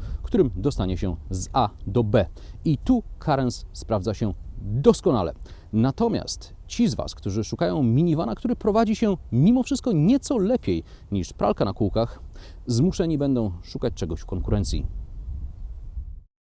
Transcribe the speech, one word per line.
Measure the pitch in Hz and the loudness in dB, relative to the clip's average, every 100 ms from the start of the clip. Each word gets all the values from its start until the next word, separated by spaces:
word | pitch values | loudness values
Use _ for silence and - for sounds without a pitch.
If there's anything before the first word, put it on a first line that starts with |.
| - - | -2 -6
którym | - 226 139 90 | 0 2 4 2
dostanie | 131 127 95 92 | -2 0 0 0
się | 98 82 - | -2 -4 -4
z | 92 - | -4 -2
A | 139 107 - - | 2 0 0 -2
do | 120 | 0
B. | 107 113 92 - - - 165 | 4 4 2 -2 -14 -6 -2
I | 143 | 0
tu | - 247 - - - | 2 2 0 -6 0
Carens | 135 127 - - | 2 0 -2 -8
sprawdza | - - 107 98 | -12 -2 0 0
się | 98 107 - - - | 0 -2 -2 -8 -10
doskonale. | 98 117 233 - 185 120 85 - - - - | -4 4 6 6 4 2 0 -4 -12 -18 -4
Natomiast | 107 127 - 233 151 - - - - - | 0 2 2 0 0 -4 -8 -10 -18 -8
ci | - 233 | 0 2
z | 113 | 0
was, | - - | -6 -6
którzy | 104 101 | -4 -4
szukają | 101 - 175 170 | -4 -2 0 2
minivana, | 120 123 170 156 196 - | 4 4 4 2 -2 -2
który | 240 240 | -2 0
prowadzi | 220 208 226 220 | 2 2 2 2
się | 214 185 - | 2 0 0
mimo | 117 175 254 | 4 6 6
wszystko | 233 269 254 | 2 -2 2
nieco | 165 160 269 - 262 | 4 6 4 2 2
lepiej | 190 254 - 85 - - - | 2 2 0 -2 -2 -14 -6
niż | 101 87 | -4 -4
pralka | - 208 - 104 | -2 0 2 0
na | |
kółkach, | - 101 110 117 - - - - - - | 0 0 2 0 -4 -16 -16 -16 -10 0
zmuszeni | 117 180 180 165 147 | 2 4 2 0 2
będą | 139 123 107 87 | 2 2 0 -4
szukać | - - - | -8 -4 -4
czegoś | - 85 82 | -2 -4 -4
w | - | -4
konkurencji. | 92 - 104 95 82 - - - - - - - - - - - - - - - _ | -4 0 0 2 0 -2 -6 -10 -10 -10 -8 -10 -10 -12 -10 -10 -10 -10 -12 -18 _